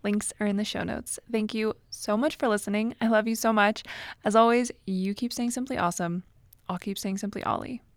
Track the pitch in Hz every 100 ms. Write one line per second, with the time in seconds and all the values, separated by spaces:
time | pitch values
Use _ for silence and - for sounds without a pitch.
0 | 208 208 - - 208 202 214 - - -
1 | - - _ 226 214 220 220 - _ -
2 | - 214 294 - 262 208 - 202 226 -
3 | 226 220 220 226 226 220 202 220 - -
4 | - - - 220 233 240 240 - - 185
5 | 190 202 240 - 240 240 254 254 175 -
6 | 175 175 - _ - - _ 185 - 196
7 | 196 190 202 202 - - - 247 _